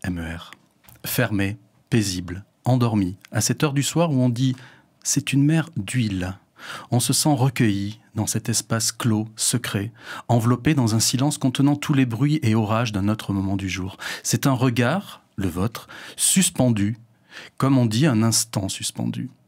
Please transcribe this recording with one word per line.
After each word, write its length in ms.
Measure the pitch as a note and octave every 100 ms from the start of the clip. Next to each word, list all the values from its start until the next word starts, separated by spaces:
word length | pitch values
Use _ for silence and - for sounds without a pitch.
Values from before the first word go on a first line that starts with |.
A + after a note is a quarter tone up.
M 160 | F#2+ F2+
E 180 | E2 E2
R, 140 | - - _ _ - - -
fermée, 520 | - A#2+ G#2 G2 G#2+ _ _ _
paisible, 540 | A#2+ G2 F2+ F2 F2+ - _
endormie, 540 | - B2+ A#2+ G#2+ F#2 F#2 -
à 100 | -
cette 220 | - B2+
heure 100 | D#3
du 120 | C#3
soir 260 | C3 D#3 E3+
où 100 | C3+
on 100 | B2+
dit : « 260 | A#2 C3 B2+ - - _ _
C'est 280 | - - -
une 120 | C#3
mer 260 | C#3+ D#3+ - -
d'huile ». 580 | F#2+ B2+ A2 F#2+ F2+ F#2 _ _ - - -
On 80 | A#2+
se 140 | -
sent 220 | B2 D#3
recueilli 680 | C#3 C3+ - A#2 G2+ G2+ A2 _
dans 120 | A#2+ G2+
cet 220 | G#2+ G2+
espace 420 | A2+ - A2+ -
clos, 380 | - B2 G#2+ A2 -
secret, 560 | - B2+ - G#2 G#2+ - - - -
enveloppé 440 | A#2+ A2+ B2 C3+
dans 220 | D3+ A#2
un 60 | A2
silence 360 | - B2+ C#3 C#3+
contenant 400 | C3+ B2 C#3 C#3+
tous 160 | -
les 140 | C#3 C3
bruits 340 | A2 C#3+ D3+
et 120 | A2+
orages 360 | A2 G#2+ A2 A#2+
d'un 180 | G#2 G2
autre 260 | G#2+ -
moment 240 | G2 F#2+ F#2+
du 100 | F#2+
jour. 300 | F2+ F2+ - - -
C'est 240 | - A#2 C#3+
un 60 |
regard, 680 | C3 C3 A#2 A#2+ F3+ - - _ -
le 120 | F#2+
vôtre, 400 | E2+ G2+ - - - - -
suspendu, 800 | - - F#3 - B2+ A2 G2+ A#2 - _ _ - - -
comme 180 | C3+ C3+
on 80 |
dit 220 | A#2+ G#2+ D#3+
un 160 | A2
instant 480 | A2+ A2+ - - F#2+
suspendu, 580 | - - - A#2 A#2 - -